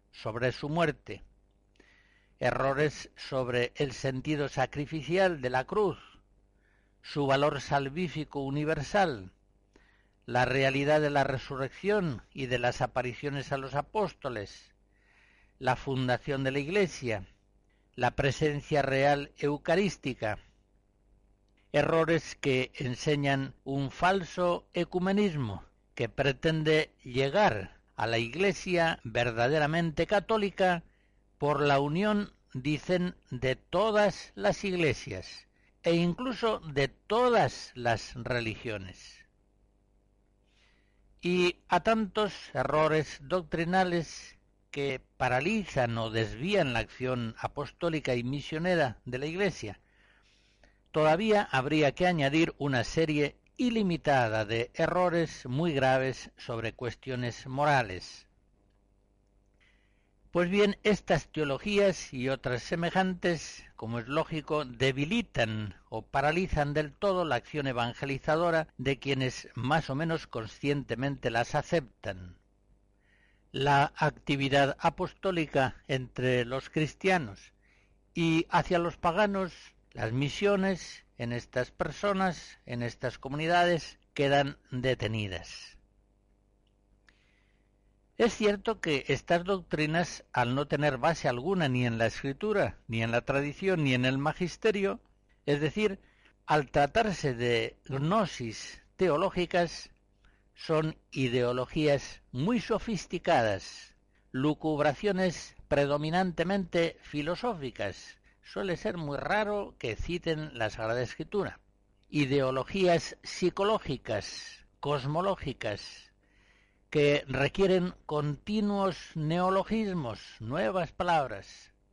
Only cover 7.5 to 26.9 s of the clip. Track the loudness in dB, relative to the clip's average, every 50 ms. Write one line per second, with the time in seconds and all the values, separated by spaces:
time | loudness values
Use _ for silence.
7.5 | 2 0 -2 0 0 0 0 -2 -4 -4 -4 -4 -4 -6 -8 -6 -6 -6 -4 -2
8.5 | -2 -2 0 0 -2 -2 -2 0 2 2 2 2 0 -2 -8 -12 -18 _ _ _
9.5 | _ _ _ _ _ _ _ _ _ _ _ _ _ _ _ -2 0 2 2 2
10.5 | 2 2 2 2 2 2 2 4 4 4 4 4 4 2 2 2 0 -4 -6 -6
11.5 | -6 -6 -6 -6 -6 -4 -2 0 2 2 2 0 -2 -6 -10 _ -10 -8 -4 -2
12.5 | 0 0 0 0 0 0 -2 -2 0 -2 -2 -4 -4 -6 -6 -6 -4 -4 -4 -4
13.5 | -4 -4 -4 -4 -4 -6 -4 -2 -2 -2 -2 -2 -4 -6 -8 -6 -6 -6 -8 -8
14.5 | -12 -18 -20 _ _ _ _ _ _ _ _ _ _ _ _ _ _ _ _ _
15.5 | _ -4 -2 -2 -2 0 -2 -2 -2 0 2 2 0 0 -2 -2 -2 -2 0 0
16.5 | 0 -2 -2 0 0 0 0 0 -2 -4 -4 -4 -4 -4 -6 -10 -18 _ _ _
17.5 | _ _ _ _ _ _ _ _ _ 4 4 6 6 4 2 0 2 2 2 0
18.5 | 0 -2 -4 0 2 2 2 2 4 4 4 4 4 2 0 -4 -6 -2 -2 0
19.5 | 0 0 0 2 2 4 4 2 0 -2 -4 -6 -4 -4 -4 -4 -4 -6 -10 _
20.5 | _ _ _ _ _ _ _ _ _ _ _ _ _ _ _ _ _ _ _ _
21.5 | _ _ _ _ 0 0 2 4 4 2 4 4 2 0 0 -4 -10 -4 0 0
22.5 | 2 2 0 -2 -6 -8 -6 -6 -6 -4 0 0 0 2 2 0 0 0 -2 -4
23.5 | -10 -12 -8 -4 -4 -2 -2 -4 -2 0 2 2 2 2 0 -4 -4 -2 0 0
24.5 | 0 -2 -4 _ -4 -4 -4 -2 -2 -2 0 2 2 2 2 2 0 -2 -4 -4
25.5 | -6 -8 -12 -16 _ _ _ _ _ -6 -6 -4 -2 0 0 0 0 0 0 0
26.5 | 0 2 4 4 4 4 2 0